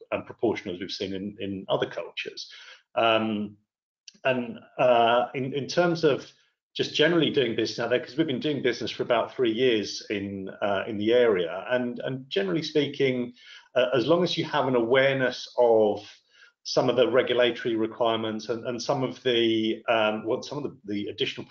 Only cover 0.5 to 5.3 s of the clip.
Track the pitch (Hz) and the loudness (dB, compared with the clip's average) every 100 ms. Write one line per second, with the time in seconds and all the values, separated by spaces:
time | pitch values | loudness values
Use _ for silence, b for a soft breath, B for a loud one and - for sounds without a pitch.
0.5 | - 104 90 90 - 98 95 101 98 98 | -2 -6 -8 -8 -8 -6 -6 -8 -8 -8
1.5 | 98 98 - - - 82 - - - - | -8 -4 -2 -2 -6 -10 -10 -12 -12 -16
2.5 | B B B B 120 113 110 110 104 104 | B B B B 0 2 2 0 -4 -6
3.5 | - _ _ _ _ - - 135 123 117 | -12 _ _ _ _ -20 -6 -2 -2 -4
4.5 | 107 - - 127 120 117 120 - | -10 -10 0 4 6 6 4 2